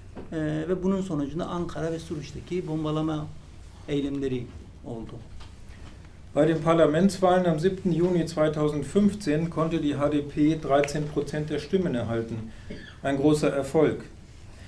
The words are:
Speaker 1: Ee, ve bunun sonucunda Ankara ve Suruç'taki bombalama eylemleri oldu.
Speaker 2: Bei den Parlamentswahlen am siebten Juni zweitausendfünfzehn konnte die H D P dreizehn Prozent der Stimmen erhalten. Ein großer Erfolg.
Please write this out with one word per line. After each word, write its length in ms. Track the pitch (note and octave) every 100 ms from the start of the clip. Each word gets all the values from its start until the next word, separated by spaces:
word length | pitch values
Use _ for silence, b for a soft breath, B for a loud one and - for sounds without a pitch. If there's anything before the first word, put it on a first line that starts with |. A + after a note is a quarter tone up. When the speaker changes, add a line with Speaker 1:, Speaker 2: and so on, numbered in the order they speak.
| B - -
Speaker 1:
Ee, 360 | D#3+ D3+ D#3 D#3+
ve 140 | F#3
bunun 200 | F#3+ G3
sonucunda 440 | F#3+ D3 C#3+ E3 -
Ankara 460 | F3 D#3+ D#3 D#3+
ve 60 | E3
Suruç'taki 680 | - D3+ - C#3 - F3+ D#3
bombalama 600 | D#3 D3+ D#3 D#3 D#3 D3+ - - - - - -
eylemleri 580 | C#3+ C#3 C#3 C3+ B2+ - - - -
oldu. 300 | - A2+ - A#2+ - - - - B B B B B B -
Speaker 2:
Bei 120 | C#3 D#3
den 120 | D#3
Parlamentswahlen 840 | D#3+ E3 D3+ D#3 G3 - F#3 F#3 F3
am 120 | D#3
siebten 340 | F#3 F#3+ F#3
Juni 340 | D#3+ F3+ F3 D#3+
zweitausendfünfzehn 1200 | D#3 D#3 D#3 D3+ D3 C#3+ G3+ G3+ - C#3+ D3+ E3+
konnte 300 | D#3 D#3+ E3
die 160 | D3 C3+
H 120 | D3
D 100 | D3
P 360 | C#3 D3+ D3+ D#3
dreizehn 440 | C3+ C#3+ C#3 D#3 D3+
Prozent 440 | D3 - D3+ D3
der 80 | C#3+
Stimmen 360 | - F#3+ D3+
erhalten. 580 | B2 G#2+ A#2 A2 A2+ - B B B B B
Ein 140 | C3+ C#3
großer 320 | D3 D3+ D3
Erfolg. 560 | C#3 C3+ D#3+ C3+ G#2+ - - - B B B